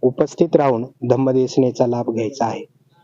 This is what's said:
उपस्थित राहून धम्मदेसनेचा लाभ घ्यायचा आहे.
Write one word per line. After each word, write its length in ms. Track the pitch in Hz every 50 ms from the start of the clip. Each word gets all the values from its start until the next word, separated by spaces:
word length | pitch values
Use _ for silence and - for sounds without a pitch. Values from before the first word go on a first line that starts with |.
उपस्थित 540 | - 127 131 - 151 143 - - 175 165 165
राहून 300 | 160 147 139 127 113 120 131 - _ - 120
धम्मदेसनेचा 800 | 120 120 135 131 131 131 131 120 - - 131 127 123 - 135 120
लाभ 220 | 120 120 120 120
घ्यायचा 360 | 113 110 117 107 - - 117
आहे. 180 | 113 - - - - _ _ _ _ _ _